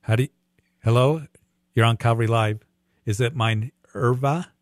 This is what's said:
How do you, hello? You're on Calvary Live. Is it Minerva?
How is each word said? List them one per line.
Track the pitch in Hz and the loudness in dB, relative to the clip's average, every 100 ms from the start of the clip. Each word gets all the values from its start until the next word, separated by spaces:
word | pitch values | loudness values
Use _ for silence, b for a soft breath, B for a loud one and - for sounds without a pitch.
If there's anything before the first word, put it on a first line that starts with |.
How | - 113 | 0 -2
do | |
you, | 135 _ _ _ _ _ | -2 _ _ _ _ _
hello? | 113 120 131 160 143 _ _ _ _ | 0 2 2 0 -8 _ _ _ _
You're | - | 2
on | 113 113 | 2 2
Calvary | 117 117 113 | 0 0 0
Live. | 113 107 107 _ _ _ _ | 0 0 -4 _ _ _ _
Is | - 101 | -6 -2
it | 120 | -2
Minerva? | 117 113 110 113 _ _ 101 120 127 139 160 180 _ | 0 -2 -2 -6 _ _ -2 -2 0 -2 -2 -6 _